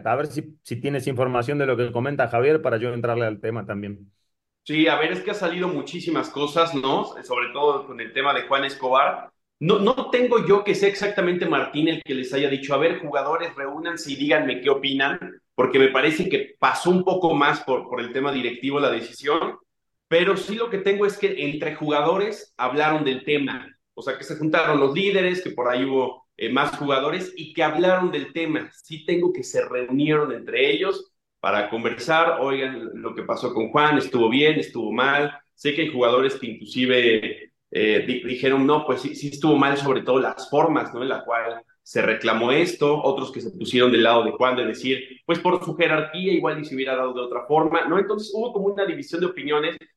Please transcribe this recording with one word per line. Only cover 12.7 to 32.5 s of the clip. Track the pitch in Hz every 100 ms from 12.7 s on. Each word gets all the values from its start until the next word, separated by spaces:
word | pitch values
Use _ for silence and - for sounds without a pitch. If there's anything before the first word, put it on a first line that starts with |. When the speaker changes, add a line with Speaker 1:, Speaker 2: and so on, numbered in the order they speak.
Speaker 2:
"A | 143
ver, | 165 180
jugadores, | 151 143 143 165 170
reúnanse | 139 139 147 165 165 143
y | 131
díganme | 147 151 135 120
qué | 123
opinan", | 139 139 135 139 - - - _
porque | - 123 135
me | 131
parece | 131 147 156 175
que | 135 - -
pasó | 135 - 175
un | 185
poco | 185 180 165
más | 147 143 151
por, | - 123 -
por | 123
el | 120
tema | 135 139
directivo | 135 120 120 131 143
la | 131
decisión, | 113 113 - 143 160 - - _ _ _ _ -
pero | 165 185 185
sí | -
lo | 220 233
que | 196
tengo | 196 202 202
es | -
que | 190 -
entre | 147 147 160
jugadores | 151 151 147 165 190 214 208 - -
hablaron | 127 143 156 156
del | 139 127
tema, | - 147 135 120 - _ _
o | -
sea, | 120 127
que |
se | - 151
juntaron | 156 170 156 143
los | 139
líderes, | 151 196 190 180 180
que | 160
por | 123 123
ahí | 127
hubo, | 135 131 127 - _ -
eh, | 113
más | 131 143 -
jugadores | 143 135 143 180 185 -
y | 156
que | -
hablaron | 151 156 185 185 180
del | 151 135
tema. | 165 160 131 107
Sí | - - 156 -
tengo | 175 175
que | -
se | - 127
reunieron | 120 127 123 135 151 151 139
entre | 117 113 117 -
ellos | 151 190 190 - _ _ _
para | 98 104 104
conversar, | 113 117 117 - 160 165 -
"Oigan, | 135